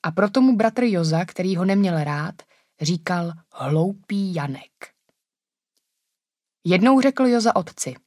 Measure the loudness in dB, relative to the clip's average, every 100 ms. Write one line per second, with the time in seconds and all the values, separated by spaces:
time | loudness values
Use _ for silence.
0 | -4 0 0 4 4 4 2 2 0 0
1 | 0 -2 -4 -4 -4 -2 0 2 2 0
2 | -4 -4 -8 -12 _ _ _ _ -4 -4
3 | -4 -4 -4 -10 _ -10 -2 0 0 -4
4 | -6 -4 -4 -4 -6 -10 -16 _ -20 _
5 | _ _ _ _ _ _ _ _ _ _
6 | _ _ _ _ _ _ 0 2 4 4
7 | 2 2 2 2 2 0 -4 -10 -12 -12